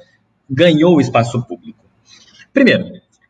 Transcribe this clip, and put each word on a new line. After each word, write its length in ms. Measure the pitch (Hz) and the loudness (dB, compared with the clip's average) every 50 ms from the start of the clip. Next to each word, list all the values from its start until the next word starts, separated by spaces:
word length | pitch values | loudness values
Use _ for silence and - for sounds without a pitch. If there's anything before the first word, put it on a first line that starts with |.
| - _ _ _ _ _ _ _ _ - | -18 _ _ _ _ _ _ _ _ -8
ganhou 460 | 135 131 170 175 156 147 160 180 175 | -2 0 2 2 2 2 2 2 2
o 60 | 143 | 2
espaço 400 | 127 123 - 120 113 - - 117 120 | 0 0 0 -2 -2 -2 -4 -8 -8
público. 340 | - 87 - - 113 - _ _ _ _ _ _ _ _ _ _ _ _ _ - _ - | -8 -14 -18 -18 -20 -20 _ _ _ _ _ _ _ _ _ _ _ _ _ -14 _ -2
Primeiro, 320 | 269 269 208 123 92 - - - - _ _ _ _ _ _ | 0 2 2 2 0 -2 -8 -14 -20 _ _ _ _ _ _